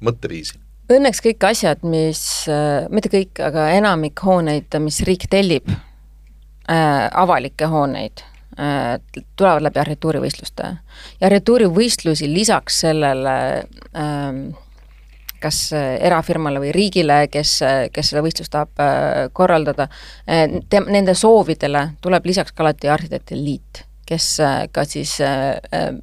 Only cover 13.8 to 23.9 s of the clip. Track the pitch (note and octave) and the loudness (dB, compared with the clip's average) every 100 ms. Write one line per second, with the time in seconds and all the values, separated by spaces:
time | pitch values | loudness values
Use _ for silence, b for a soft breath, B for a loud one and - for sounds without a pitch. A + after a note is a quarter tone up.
13.8 | - D#3+ D3+ C#3+ C#3+ C3+ C#3 D3+ b b | -14 -8 -6 -4 -6 -8 -10 -14 b b
14.8 | - - - - - - D3+ - - D3+ | -20 -20 -20 -20 -18 -8 -4 -4 -2 -2
15.8 | C3+ B2+ F3 E3 E3 E3 D#3 C#3 C#3 E3+ | -2 0 2 2 0 -2 -2 -4 -2 0
16.8 | G3+ F#3 D#3 D3 D3 C#3+ D3+ - C3+ C3+ | 0 2 4 4 2 0 -2 0 0 0
17.8 | A#2 - - D3+ D#3+ - - D3+ D3 - | 0 -2 -2 0 -2 -4 -6 -4 -4 -2
18.8 | D3 C3+ D3 C#3 C3 - F#3 E3 D3 C#3+ | 0 0 0 -2 -2 0 2 2 0 -2
19.8 | C#3 B B B - E3 D3+ - - G3+ | -4 B B B -2 2 2 -2 0 0
20.8 | - G3+ F#3 F3+ A3 A3 D#3+ D#3+ C#3+ C#3+ | 2 2 2 4 6 6 4 -2 -2 -2
21.8 | D3+ D3 F3+ F3+ F3 F#3 - - D#3+ D3 | -2 -4 0 0 2 -2 -2 0 0 0
22.8 | C#3+ D3+ D#3+ C3 - C3 C#3+ C3 - - | 0 0 -2 -10 -8 -6 -4 -6 -10 -20
23.8 | - | -20